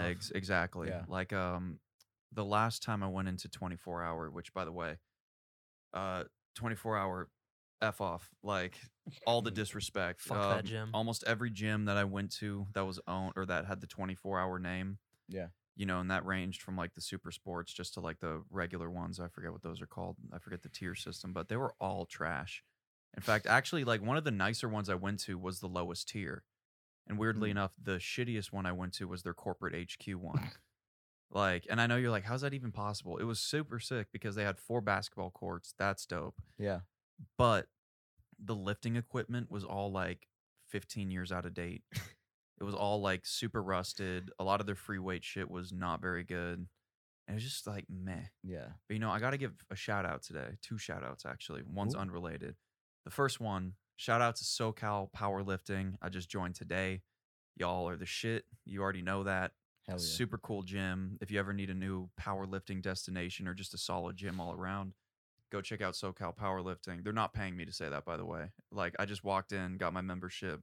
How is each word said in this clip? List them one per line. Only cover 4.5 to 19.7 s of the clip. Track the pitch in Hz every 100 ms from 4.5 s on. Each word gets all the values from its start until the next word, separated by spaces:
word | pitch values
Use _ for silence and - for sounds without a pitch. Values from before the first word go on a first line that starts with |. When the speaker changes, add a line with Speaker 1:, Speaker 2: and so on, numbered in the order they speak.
Speaker 1:
by | 95
the | 85
way, | 87 82 80 _ _ _ _ _ _ _ _ _
uh, | 92 95 92 - _ _ -
twenty-four | 117 110 113 107
hour | 95 92 82 _ _ _ _ _
F | 107 -
off, | 95 87 - _
like, | 104 95 90 - - _ - - -
all | 120
the | 107
Speaker 3:
<laughs> | 101
Speaker 1:
disrespect. | 101 104 - 98 90 87
Speaker 3:
Fuck | - 101
that | 101 95
Speaker 1:
Um, | 101
Speaker 3:
gym. | 110 110
Speaker 1:
almost | 110 113 113
every | 110 113 120
gym | 101 107 107 104
that | 101
I |
went | 98 98 98 -
to | 104 101 98
that | 101
was | 95 90 -
owned | 92 95 95
or | 95
that | 85 90
had | 95
the | 92
twenty-four | - 95 92 95 95
hour | 92 92
name, | 90 92 95 101 _ _ -
Speaker 2:
Yeah. | 95 87 - _ -
Speaker 1:
you | 98
know, | 92
and | 92
that | 92 87
ranged | 95 90 92
from, | - 92
like, | 85
the | -
super | - 92 85
sports | - 92 87 87
just | - 90
to, | 92
like, | 87 80
the | 85 80 -
regular | 95 87 90 85
ones. | 87 87 90
I | 87
forget | 90 85
what | 87
those | 85